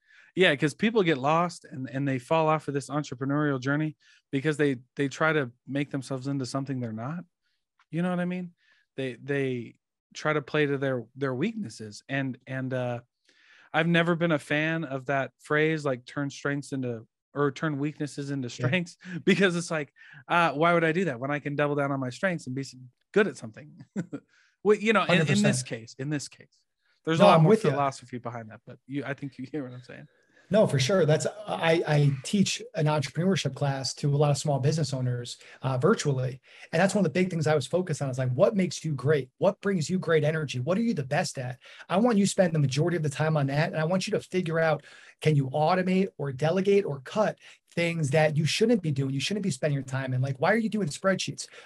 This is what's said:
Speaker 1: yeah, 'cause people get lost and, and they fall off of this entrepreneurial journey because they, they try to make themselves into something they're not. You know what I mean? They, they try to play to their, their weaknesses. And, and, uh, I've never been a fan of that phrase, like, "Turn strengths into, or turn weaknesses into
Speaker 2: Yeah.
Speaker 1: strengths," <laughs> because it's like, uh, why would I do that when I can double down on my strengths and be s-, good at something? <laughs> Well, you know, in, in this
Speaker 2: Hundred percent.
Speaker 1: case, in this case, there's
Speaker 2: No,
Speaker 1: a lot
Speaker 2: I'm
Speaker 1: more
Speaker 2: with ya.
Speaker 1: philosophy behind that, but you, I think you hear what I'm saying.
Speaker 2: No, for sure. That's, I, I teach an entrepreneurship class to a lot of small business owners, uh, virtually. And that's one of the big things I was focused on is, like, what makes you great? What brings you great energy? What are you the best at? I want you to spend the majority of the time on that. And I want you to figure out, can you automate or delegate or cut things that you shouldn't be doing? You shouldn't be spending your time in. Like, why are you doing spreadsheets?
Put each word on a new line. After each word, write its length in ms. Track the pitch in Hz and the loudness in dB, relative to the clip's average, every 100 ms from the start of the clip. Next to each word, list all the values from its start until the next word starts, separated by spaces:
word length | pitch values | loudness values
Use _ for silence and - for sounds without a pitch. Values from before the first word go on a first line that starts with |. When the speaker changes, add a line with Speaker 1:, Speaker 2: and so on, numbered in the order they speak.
| _ - _ - | _ -20 _ 2
Speaker 1:
yeah, 200 | 185 143 | 2 4
'cause 180 | 156 | 0
people 280 | - 220 226 | 0 0 2
get 140 | 180 143 | 2 2
lost 480 | 139 160 175 170 - | 2 2 0 -4 -14
and, 240 | 156 131 | -12 -8
and 160 | 131 139 | -4 -2
they 120 | 131 | -2
fall 280 | 123 160 156 | 0 0 2
off 200 | 156 151 | 0 -2
of 60 | 139 | -6
this 140 | - | -4
entrepreneurial 720 | 143 147 131 135 143 147 135 | -6 -6 -6 -2 0 0 0
journey 360 | 127 147 156 147 _ _ _ | 0 -2 -2 -6 _ _ _
because 260 | 139 147 147 | -4 -2 0
they, 200 | 147 127 131 - | 0 0 -6 -6
they 120 | 143 | -6
try 260 | - 160 | 0 0
to 180 | 156 131 - - | 0 -2 -8 -8
make 220 | 139 143 | -6 -4
themselves 380 | 143 127 135 131 | -6 -8 -8 -4
into 180 | 139 127 | -4 -4
something 340 | 139 139 135 | -4 -4 -6
they're 120 | 120 | -6
not. 320 | 110 120 170 175 _ _ _ _ _ _ | -8 -8 -10 -14 _ _ _ _ _ _
You 100 | 156 | -4
know 60 | 180 | -2
what 80 | 180 | -2
I 40 | 180 | -4
mean? 260 | 180 180 - _ _ _ - | -6 -8 -14 _ _ _ -8
They, 200 | 131 117 | -8 -6
they 520 | 131 143 135 123 113 - _ _ _ - | -4 -2 0 -2 -8 -16 _ _ _ -6
try 180 | 156 | -2
to 80 | 151 | -2
play 240 | 143 151 147 | 0 0 2
to 100 | 139 | 0
their, 280 | 139 127 113 131 | -2 -2 -6 -6
their 200 | 139 127 | -4 -2
weaknesses. 680 | 196 220 139 - 107 101 - | -2 -4 -8 -10 -14 -14 -6
And, 280 | 139 135 123 - | -4 -4 -6 -10
and, 260 | 131 131 | -8 -4
uh, 280 | 127 123 120 - _ _ _ _ - - | -4 -2 -6 -10 _ _ _ _ -20 -4
I've 140 | 151 165 | 0 4
never 280 | 170 170 170 | 4 4 2
been 160 | 170 | 2
a 80 | 151 | 0
fan 460 | - 147 156 165 151 | 0 -2 0 -2 -4
of 220 | 135 127 | -6 -2
that 240 | 139 131 - | -2 -2 -8
phrase, 460 | - 151 156 160 143 | -2 2 2 2 -2
like, 200 | 127 127 | -4 -6
"Turn 240 | - 143 | -6 -6
strengths 420 | - 143 143 135 | -4 -4 -4 -6
into, 340 | 135 127 113 - _ _ | -6 -6 -6 -12 _ _
or 180 | 139 143 | -2 -2
turn 280 | - 160 139 | 0 -4 -2
weaknesses 520 | 147 151 147 - 139 | -4 -6 -8 -8 -8
into 180 | 139 123 - | -6 -6 -4
Speaker 2:
Yeah. 100 | 127 | -2
Speaker 1:
strengths," 280 | 180 175 - 180 | 0 -2 -10 -12
<laughs> 140 | 175 151 | -2 2
because 300 | 170 196 170 | 4 4 2
it's 120 | 170 | -4
like, 220 | 160 143 _ - 147 - | -6 -8 _ -20 -18 0
uh, 240 | 165 170 | 2 2
why 200 | 139 170 | 2 2
would 120 | 175 165 | 4 2
I 80 | |
do 120 | 160 185 | 0 -2
that 140 | 120 | -2
when 120 | 135 | -4
I 80 | 147 | -6
can 160 | 143 147 | -4 -2
double 200 | 147 143 | 0 0
down 160 | 139 | -2
on 80 | 139 | -2
my 100 | 127 | -6
strengths 380 | 123 190 170 - | -4 -4 -4 -6
and 80 | 131 | -8
be 60 | |
s-, 140 | 135 131 127 _ _ | -8 -14 -20 _ _
good 140 | 190 208 | 0 0
at 100 | 127 | -2
something? 400 | 113 - 151 147 - - | -14 -16 -20 -20 -12 -10
<laughs> 80 | 170 285 - _ _ _ | -10 -12 -14 _ _ _
Well, 140 | 190 214 | 2 4
you 160 | 208 | 4
know, 100 | 214 170 | 2 4
in, 160 | 175 | 4
in 220 | 156 - | 4 2
this 180 | - 127 | 2 2
Speaker 2:
Hundred 60 | - | -2
percent. 0 | |
Speaker 1:
case, 260 | 113 113 - | -10 -12 -10
in 100 | 135 | -6
this 180 | 147 - | -6 -6
case, 340 | - - _ _ _ _ _ - | -16 -20 _ _ _ _ _ -2
there's 140 | 160 | 6
Speaker 2:
No, 60 | 196 | 8
Speaker 1:
a 20 | |
lot 100 | 170 | 8
Speaker 2:
I'm 60 | |
Speaker 1:
more 80 | 160 | 8
Speaker 2:
with 120 | 214 160 | 6 4
ya. 60 | |
Speaker 1:
philosophy 460 | 139 139 - 123 123 | 0 0 -4 -10 -10
behind 320 | 123 120 110 | -10 -10 -12
that, 120 | 107 - | -16 -20
but 140 | 120 - | -20 -10
you, 160 | 139 123 | -8 -8
I 80 | |
think 240 | 139 139 - | -8 -10 -12
you 80 | - | -10
hear 120 | 156 | -10
what 100 | 127 | -10
I'm 100 | 123 | -14
saying. 240 | 123 - 151 _ _ _ - | -18 -20 -20 _ _ _ 0
Speaker 2:
No, 160 | 196 185 | 4 4
for 140 | 139 | 4
sure. 260 | - 196 156 | 4 4 6
That's, 220 | 151 - - - | 4 2 -6 -8
I, 380 | - 165 165 151 | -2 2 2 4
I 260 | 151 143 135 | 4 4 2
teach 380 | - 208 190 - - 190 | 0 0 0 -2 -8 -2
an 100 | 151 | 0
entrepreneurship 680 | 151 - - 180 185 139 | 0 -2 -2 0 0 -2
class 400 | 123 143 135 131 - | -2 -2 -2 -6 -4
to 200 | 147 143 | 0 2
a 0 | |
lot 160 | 147 | 4
of 60 | 139 | 2
small 220 | 151 135 | 0 0
business 320 | 135 156 147 | 2 0 0
owners, 440 | 131 127 123 120 - - - | -2 -2 -4 -6 -14 -20 -8
uh, 160 | 131 131 | -4 2
virtually. 640 | 151 226 151 131 127 131 _ - - | 2 2 0 -2 -4 -8 _ -20 -4
And 100 | 165 | 0
that's 140 | 190 208 | 2 2
one 60 | 175 | 0
of 60 | |
the 80 | 180 | 2
big 100 | 190 | 0
things 180 | 165 151 | 0 2
I 80 | 151 | 0
was 120 | 127 | 0
focused 340 | 175 185 151 | -2 -2 -4
on 80 | 139 | -4
is, 80 | 127 | -2
like, 140 | 127 | -2
what 240 | 127 202 214 | 2 2 4
makes 300 | 180 - 160 | 0 -2 -6
you 80 | |
great? 360 | 143 127 156 127 - | -2 2 0 0 -2
What 200 | 175 202 | 0 0
brings 300 | 196 196 147 | -2 -2 0
you 100 | 185 | -2
great 240 | 175 160 | 2 2
energy? 360 | 147 160 151 127 | 2 0 -4 -4
What 160 | 127 190 | -2 0
are 40 | |
you 100 | 233 | 0
the 100 | 175 | -2
best 340 | 131 143 185 - | -2 -2 -2 -6
at? 220 | 123 123 - - - | -10 -12 -18 -20 -4
I 80 | 180 | 2
want 200 | 240 214 | 4 4
you 60 | 196 | 4
to 40 | |
spend 220 | - 185 | 4 2
the 60 | 160 | 2
majority 360 | 139 131 165 175 | 2 2 0 0
of 80 | |
the 60 | 151 | -2
time 260 | - 156 156 | 0 0 2
on 120 | 139 | 0
that. 260 | 139 165 | 0 0
And 80 | 175 | 0
I 20 | |
want 240 | 160 190 202 | -2 -2 -2
you 40 | |
to 100 | 202 | -4
figure 360 | - 185 170 160 | -2 -4 -2 0
out, 280 | 160 143 - - - - | 2 0 -4 -20 -20 -2
can 160 | 151 151 | 2 2
you 140 | 135 | 2
automate 580 | 147 156 185 185 185 190 - | 0 2 2 2 2 0 -2
or 140 | 143 | -8
delegate 540 | 131 151 185 190 202 196 | -2 0 2 4 4 2
or 160 | 143 | -4
cut 360 | 131 208 196 151 - - _ | -4 0 0 -2 -12 -20 _
things 360 | - 170 170 147 | -2 -2 0 2
that 240 | 156 156 147 | 4 4 2
you 80 | 160 | 0
shouldn't 360 | - 220 240 | 2 2 2
be 100 | 160 | 0
doing? 220 | 135 135 | -2 -2
You 60 | 139 | -2
shouldn't 240 | 139 208 | -2 -2
be 80 | 190 | -4
spending 220 | - 160 139 | -2 -2 -2
your 80 | |
time 300 | 135 131 131 | -2 -4 -2
in. 80 | 127 | -2
Like, 160 | 127 131 | -2 0
why 120 | 160 | 0
are 40 | 220 | 2
you 120 | 220 | 0
doing 180 | 214 185 | -2 -4
spreadsheets? 600 | - 190 185 - - - - | -2 0 0 -4 -10 -14 -18